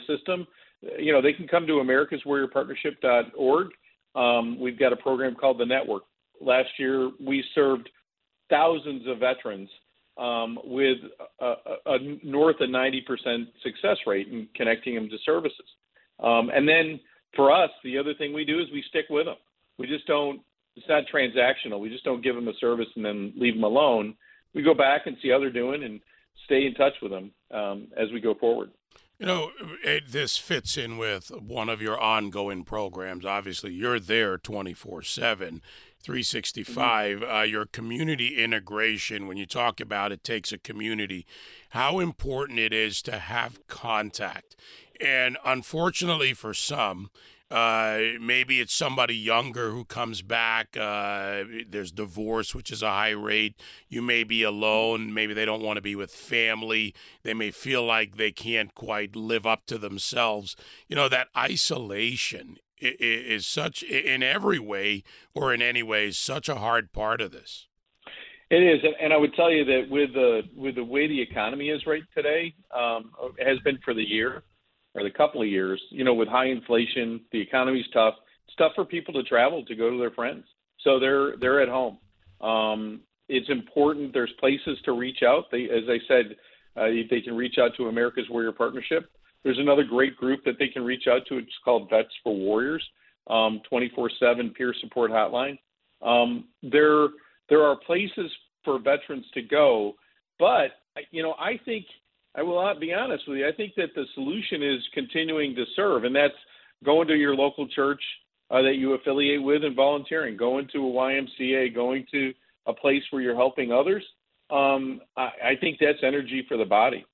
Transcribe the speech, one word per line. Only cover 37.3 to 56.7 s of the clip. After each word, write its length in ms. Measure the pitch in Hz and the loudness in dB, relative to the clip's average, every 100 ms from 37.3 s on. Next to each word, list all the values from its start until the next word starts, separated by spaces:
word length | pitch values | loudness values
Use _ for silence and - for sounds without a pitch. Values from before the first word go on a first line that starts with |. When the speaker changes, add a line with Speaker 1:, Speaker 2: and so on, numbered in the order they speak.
Speaker 2:
Uh, 80 | 107 | -2
your 240 | 107 107 107 | 0 -2 -6
community 760 | - 113 120 160 143 120 139 | -10 -8 -4 -4 -2 -2 -2
integration, 840 | 113 110 95 104 110 107 - 104 98 | -2 -2 -4 -2 -2 -2 -6 -8 -8
when 100 | 98 | -10
you 100 | 95 | -8
talk 320 | 123 120 - | -2 -2 -2
about 340 | 107 101 101 | -6 -4 -4
it 120 | 95 | -6
takes 280 | - 113 - | -6 -6 -6
a 60 | 104 | -10
community, 680 | - 107 110 107 101 92 - - - - _ | -12 -8 -6 -4 -6 -8 -14 -20 -20 -20 _
how 280 | 113 135 185 | -2 0 0
important 600 | 170 - 139 131 139 117 | -2 -4 -6 -4 -4 -2
it 140 | 110 | 0
is 300 | 110 110 98 | 0 -2 -4
to 160 | - 107 | -6 -8
have 480 | - 117 120 117 - | -6 -4 -4 -8 -18
contact. 920 | - 117 110 107 - 98 - - _ - - _ - | -10 -4 -2 -4 -8 -8 -10 -16 _ -20 -20 _ -4
And 380 | 139 131 127 127 | 0 2 0 -2
unfortunately 880 | 131 131 - 160 175 - 175 160 135 | -4 -4 -4 -4 -2 -2 -2 0 -2
for 220 | 123 110 | -2 -6
some, 560 | 101 - 143 107 90 98 _ - _ _ | -6 -4 -2 -2 -4 -12 _ -20 _ _
uh, 480 | 113 117 113 110 110 113 117 | 0 2 2 0 0 -2 -2
maybe 440 | 117 127 127 127 | 0 0 2 0
it's 100 | 113 | 0
somebody 420 | - 147 131 120 | -2 -2 0 0
younger 560 | 117 110 117 131 120 113 | -2 0 0 0 -4 -6
who 140 | 117 | -6
comes 380 | 117 123 117 104 | -10 -8 -8 -8
back. 520 | 98 113 113 113 110 | -6 -2 0 -2 -4
Uh, 720 | 117 107 104 101 101 98 101 101 117 110 | -6 -6 -4 -4 -4 -6 -6 -8 -12 -10
there's 240 | 104 90 | -10 -8
divorce, 640 | 92 104 87 107 113 107 | -10 -10 -8 -4 -4 -4
which 160 | 123 - | -8 -10
is 120 | 110 | -6
a 60 | 107 | -2
high 220 | 98 107 | 0 0
rate. 500 | 104 107 107 107 - - - _ | -2 -2 0 -2 -6 -20 -20 _
You 100 | 120 | -6
may 240 | 120 117 | 0 0
be 180 | 110 113 | 0 0
alone. 680 | 110 104 107 110 113 113 110 | 0 0 0 2 2 -2 -4
Maybe 220 | 107 107 | -4 -4
they 100 | 107 | -2
don't 160 | 110 110 | -2 -2
wanna 220 | 107 104 | -4 -6
be 120 | 101 | -6
with 180 | 101 95 | -8 -10
family. 840 | - - 120 113 110 110 | -14 -4 -2 0 -2 -4